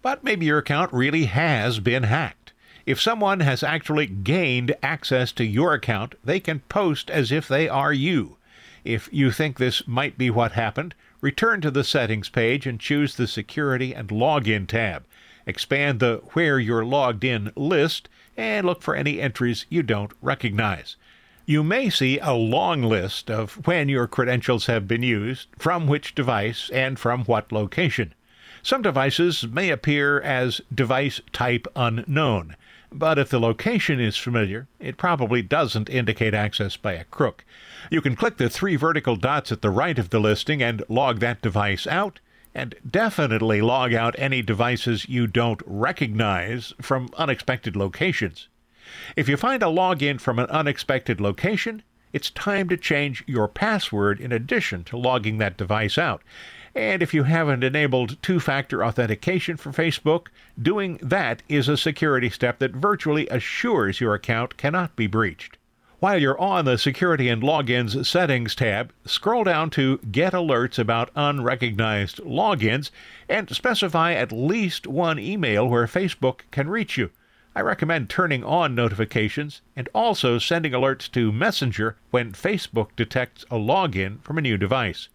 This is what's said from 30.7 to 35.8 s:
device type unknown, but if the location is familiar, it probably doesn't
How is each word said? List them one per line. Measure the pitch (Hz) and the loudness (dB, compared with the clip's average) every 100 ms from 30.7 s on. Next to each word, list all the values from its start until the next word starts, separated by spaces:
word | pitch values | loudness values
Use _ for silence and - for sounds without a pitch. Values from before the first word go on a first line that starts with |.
device | 113 120 131 139 - - | -2 2 2 0 -4 -12
type | - 123 120 - | -4 0 0 -4
unknown, | - 117 113 - 143 147 104 80 - - - _ | -2 0 0 -2 0 2 0 -4 -16 -20 -20 _
but | 143 156 151 | -2 2 2
if | 135 | 2
the | 127 | 2
location | 113 113 214 233 - 139 | 2 2 -2 -2 0 0
is | 113 - | 0 -2
familiar, | - 117 101 104 135 _ | -2 0 0 -4 -12 _
it | 160 - | -12 -4
probably | 180 165 117 123 | 0 0 2 0
doesn't | 95 147 139 113 | 2 0 2 -2